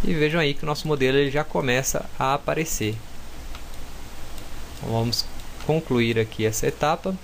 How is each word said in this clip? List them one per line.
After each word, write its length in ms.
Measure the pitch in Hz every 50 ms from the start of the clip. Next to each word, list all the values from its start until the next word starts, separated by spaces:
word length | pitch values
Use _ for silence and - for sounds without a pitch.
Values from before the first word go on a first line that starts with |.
| -
E 100 | - 180
vejam 260 | 160 147 151 156 170
aí 140 | 160 143 135
que 80 | - -
o 40 |
nosso 200 | 151 151 147 -
modelo 320 | 156 151 139 131 127 131 139
ele 120 | 143 139
já 120 | 131 147 151
começa 680 | - - 147 147 131 123 131 135 - - - - - -
a 180 | - 131 131 139
aparecer. 600 | 143 - - 139 151 160 156 - - 110 107 107 110 - - - - - - - - - - - - - - - - - - - - - - - - - - - - - - - - - - -
Então, 160 | - - - 113
vamos 320 | 113 117 120 113 - - - - - - - - - -
concluir 520 | - 151 160 160 - 131 120 117 117 117 110
aqui 260 | 110 110 - - 110
essa 220 | 110 110 - - 135
etapa. 480 | 135 - - 147 160 170 - 190 190 185